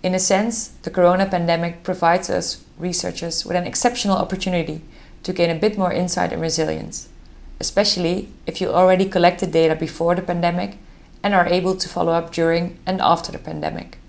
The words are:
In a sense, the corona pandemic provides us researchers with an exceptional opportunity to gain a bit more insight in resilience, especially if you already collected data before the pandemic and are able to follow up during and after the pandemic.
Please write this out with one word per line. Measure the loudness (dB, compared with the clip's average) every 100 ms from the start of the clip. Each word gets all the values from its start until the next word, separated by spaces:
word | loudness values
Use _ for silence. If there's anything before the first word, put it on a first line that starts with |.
In | 0
a | 0
sense, | 2 2 2 -4 -8 -10
the | -6
corona | 4 4 4 2
pandemic | 0 0 0 -2 -6
provides | -6 0 2 2 0
us | -4 -2 -8 -12 -8
researchers | -6 -4 -6 -6 -6 -6 -2
with | -2
an | -2
exceptional | 0 0 0 0 2
opportunity | 0 -2 -2 -2 -2 -6 -12 -20 -20 -12
to | -6
gain | 0 2
a | 2
bit | 0 2
more | 0
insight | 0 -2 0 -2
in | -2
resilience, | -2 -2 -2 -4 -8 -14 -16 -20 -20 -20 -20 -8
especially | -2 0 2 2 0 -2 -6 -10 -10
if | -4
you | 0
already | 4 6 6 2
collected | 4 4 4 0
data | 4 4 2
before | -4 -2 0 0
the |
pandemic | 0 0 0 0 -6 -10 -20 -20 -20 -6
and | 0
are | 2 4
able | 2 2 -2
to | -4
follow | -2 0
up | 0 -2
during | 0 2 2 -2 -6 -6
and | 0
after | 2 2 -2
the | -10
pandemic. | -10 -6 -6 -6 -12 -18